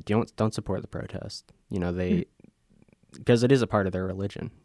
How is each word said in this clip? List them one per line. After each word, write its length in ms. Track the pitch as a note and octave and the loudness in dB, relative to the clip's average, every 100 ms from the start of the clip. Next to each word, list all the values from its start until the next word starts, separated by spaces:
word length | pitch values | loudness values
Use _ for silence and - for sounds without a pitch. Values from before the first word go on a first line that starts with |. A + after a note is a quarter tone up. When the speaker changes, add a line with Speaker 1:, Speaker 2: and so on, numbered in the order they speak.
| - | 0
Speaker 1:
don't, 280 | G#2 - - | 0 0 0
don't 160 | G#2+ | 0
support 280 | - - F#2+ | 0 -4 -6
the 60 | - | -6
protest. 640 | - - - - - - _ _ | -10 -10 -10 -12 -14 -18 _ _
You 100 | G2 | -4
know, 120 | F2+ | -2
they, 200 | F2+ F2+ | -2 0
Speaker 2:
Mm. 1160 | F2 - _ - _ _ _ _ _ _ - - | 0 -2 _ -20 _ _ _ _ _ _ -6 2
Speaker 1:
'cause 180 | A#2+ | 4
it 80 | B2 | 6
is 100 | C3+ | 4
a 60 | A2+ | 4
part 180 | G#2+ F#2+ | 2 0
of 60 | |
their 140 | F2+ F#2 | -2 -4
religion, 460 | F#2+ G2 - A2+ - | -4 -6 -6 -10 -10